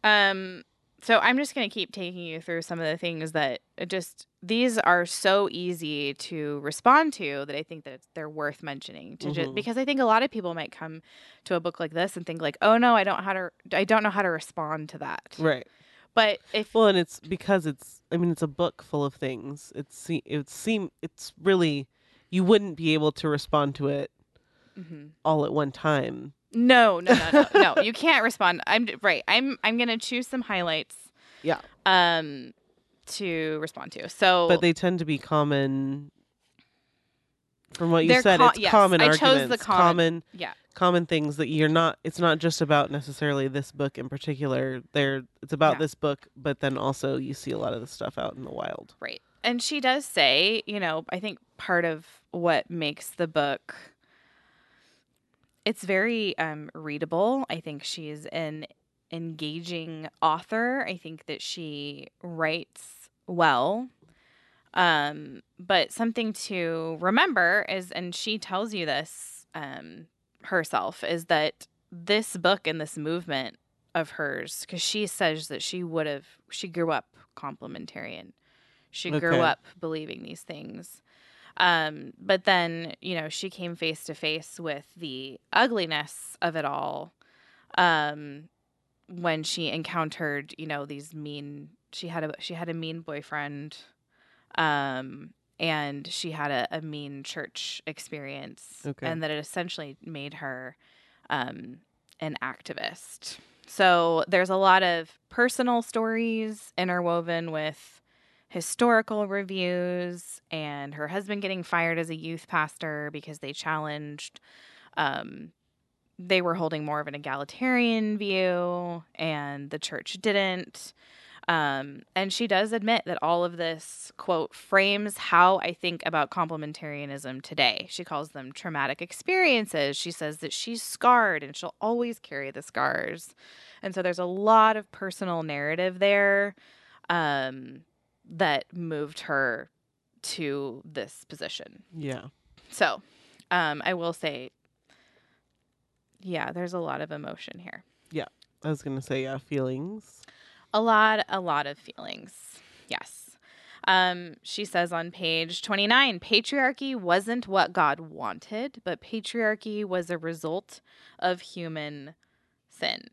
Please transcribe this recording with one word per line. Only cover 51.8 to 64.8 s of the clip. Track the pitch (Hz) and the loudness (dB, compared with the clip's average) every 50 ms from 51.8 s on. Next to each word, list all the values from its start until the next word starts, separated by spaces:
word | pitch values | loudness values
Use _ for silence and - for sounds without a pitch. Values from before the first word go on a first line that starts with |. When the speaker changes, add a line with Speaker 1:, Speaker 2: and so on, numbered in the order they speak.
| 170 | 2
Speaker 1:
of | 170 160 156 165 - - _ _ _ | 0 -2 -4 -10 -20 -20 _ _ _
what | - 175 170 170 160 127 - _ | -6 0 2 4 4 4 2 _
makes | 170 170 156 147 151 - - - | -6 -4 -4 -4 -4 -6 -14 -16
the | - - 175 | -4 -4 -4
book, | 160 156 156 143 143 139 - _ - - - - - _ _ _ _ _ _ _ _ _ _ _ _ _ _ _ _ _ _ _ _ _ _ _ _ _ _ _ _ _ _ _ _ _ _ _ | 0 0 0 0 0 -2 -4 _ -16 -18 -18 -20 -20 _ _ _ _ _ _ _ _ _ _ _ _ _ _ _ _ _ _ _ _ _ _ _ _ _ _ _ _ _ _ _ _ _ _ _
it's | 208 220 - - | -4 -4 -4 -4
very, | 180 196 190 202 233 240 226 214 190 - - | 0 0 2 2 2 0 -2 -2 -4 -2 -4
um, | 165 160 151 151 151 151 _ | -4 -4 -4 -8 -12 -14 _
readable. | 160 156 151 147 147 165 156 170 170 196 226 254 269 262 - | -12 -8 -8 -4 -4 -4 -2 2 2 2 2 2 0 -2 -4
I | - 165 | -6 -8
think | - 160 147 143 | -8 -10 -12 -10
she's | - - - - 160 151 151 151 156 | -10 -10 -10 -10 -10 -12 -12 -12 -12
an | - - 165 165 151 151 156 151 - _ _ _ _ _ _ _ _ | -10 -8 -6 -6 -6 -8 -10 -12 -14 _ _ _ _ _ _ _ _
engaging | - 165 165 165 160 156 156 151 151 165 170 175 175 165 160 165 160 156 156 - _ _ | -10 -8 -8 -8 -8 -8 -8 -8 -8 -8 -8 -8 -8 -8 -8 -10 -12 -12 -14 -14 _ _
author. | - 160 156 170 - _ 220 220 233 247 254 277 247 | 0 2 2 0 -4 _ -2 0 0 0 0 -2 -4
I | - 190 | -6 -8
think | 175 _ 160 160 156 _ | -10 _ -14 -16 -14 _
that | - 151 - | -10 -10 -8
she | - - - 180 165 156 147 143 143 147 143 143 139 - _ _ | -8 -10 -8 -8 -10 -10 -10 -10 -10 -10 -12 -14 -18 -20 _ _
writes | - 180 170 160 160 156 160 170 - _ _ - - - - - - _ _ _ _ | -12 -10 -2 0 2 2 2 -2 -6 _ _ -20 -20 -20 -20 -20 -20 _ _ _ _
well. | - 180 170 170 156 135 123 131 160 202 226 254 254 _ _ _ _ _ _ _ _ _ _ _ _ _ _ _ _ - | -6 2 4 6 6 6 6 4 2 2 -2 -4 -8 _ _ _ _ _ _ _ _ _ _ _ _ _ _ _ _ 0
Um, | - | 2